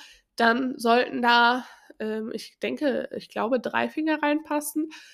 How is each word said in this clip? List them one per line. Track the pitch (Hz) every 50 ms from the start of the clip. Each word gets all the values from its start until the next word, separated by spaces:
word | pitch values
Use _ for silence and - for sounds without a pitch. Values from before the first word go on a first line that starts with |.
| - - - _ _ _ _
dann | - 233 226 233 247 269 254 - -
sollten | 226 233 233 247 247 - - 254
da, | 240 240 240 240 240 233 247 254 240 - - - _ - - -
ähm, | 220 220 214 220 220 220 -
ich | 214 - - - _
denke, | - 208 254 - 311 285 226 - - - -
ich | - - -
glaube, | - 214 202 226 262 247
drei | 240 226 - 226 240 240
Finger | - 311 311 311 311 302
reinpassen. | 311 294 294 302 302 - 302 294 294 - - 302 311 311 - - - -